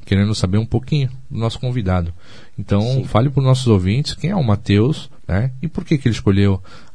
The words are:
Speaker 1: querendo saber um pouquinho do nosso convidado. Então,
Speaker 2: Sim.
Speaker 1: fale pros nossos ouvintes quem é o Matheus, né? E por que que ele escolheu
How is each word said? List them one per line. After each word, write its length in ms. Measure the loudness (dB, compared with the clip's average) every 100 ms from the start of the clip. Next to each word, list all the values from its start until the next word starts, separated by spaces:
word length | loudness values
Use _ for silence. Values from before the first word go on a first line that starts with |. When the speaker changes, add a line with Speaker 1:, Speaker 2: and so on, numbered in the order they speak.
| 0
Speaker 1:
querendo 300 | 2 2 0
saber 240 | 0 0
um 80 | 0
pouquinho 420 | -2 -2 -2 -2 -6 -10
do 100 | -4
nosso 200 | -4 -4
convidado. 540 | -4 -2 0 0 0 -6 -14 -16 -14 -10
Então, 200 | 0 0
Speaker 2:
Sim. 240 | 2 0 0
Speaker 1:
fale 260 | 2 2
pros 120 | 2
nossos 220 | 4 4 4
ouvintes 480 | 4 4 0 -2
quem 160 | -4 -4
é 60 | 0
o 80 |
Matheus, 680 | 2 0 2 4 4 0 -6 -12 -4
né? 240 | -2 -2 -4
E 80 | -6
por 160 | -6
que 140 | -2 0
que 100 | 2
ele 60 |
escolheu 480 | 0 2 4 4 2 -4 -16 -10